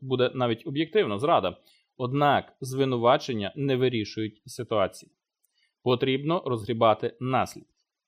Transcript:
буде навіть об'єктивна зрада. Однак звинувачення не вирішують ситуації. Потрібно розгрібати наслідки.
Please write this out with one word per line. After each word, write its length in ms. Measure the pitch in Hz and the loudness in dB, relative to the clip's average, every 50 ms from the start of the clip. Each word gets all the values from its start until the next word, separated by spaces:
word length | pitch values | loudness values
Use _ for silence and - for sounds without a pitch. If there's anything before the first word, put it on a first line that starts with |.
буде 300 | - 131 131 123 123 123 - | -8 -2 0 2 2 2 0
навіть 320 | 131 127 120 113 110 - | 0 0 0 -2 -2 -4
об'єктивна 520 | - 135 143 165 151 - 214 196 120 104 101 | -8 -4 -4 -4 0 2 0 2 2 0 -2
зрада. 380 | 123 156 170 131 95 90 90 - _ _ _ _ _ _ _ - 127 | 0 2 2 2 2 0 -4 -6 _ _ _ _ _ _ _ -6 -4
Однак 540 | 120 131 143 147 143 135 101 - - _ - | -2 0 2 2 4 2 2 0 -4 _ -14
звинувачення 920 | - 127 131 135 139 135 127 120 117 117 131 147 - - 127 107 101 95 - | -12 -6 -2 0 0 0 0 2 4 4 4 4 2 -2 -4 -4 -4 -6 -6
не 200 | 147 139 139 131 | -4 -2 0 0
вирішують 680 | 123 127 131 127 113 104 101 - - 110 110 - _ - | 2 2 0 0 0 -4 -4 -6 -6 -6 -8 -8 _ -20
ситуації. 680 | - - - 123 - 113 107 95 90 - - - - _ _ _ _ _ _ _ _ _ _ _ _ _ _ - | -18 -12 -12 -8 -2 0 0 0 0 -2 -6 -20 -20 _ _ _ _ _ _ _ _ _ _ _ _ _ _ -2
Потрібно 600 | 123 127 120 - 135 131 135 143 151 165 180 - | 0 0 2 2 0 0 0 0 -2 -2 -2 -2
розгрібати 720 | 135 127 113 104 113 123 113 113 113 107 - - 120 - - | -2 -4 -4 -4 -4 0 4 6 6 6 4 0 -6 -6 -6
наслідки. 540 | 127 127 131 120 98 - - - - _ _ _ _ _ _ _ _ | -4 -2 0 0 0 -2 -4 -14 -20 _ _ _ _ _ _ _ _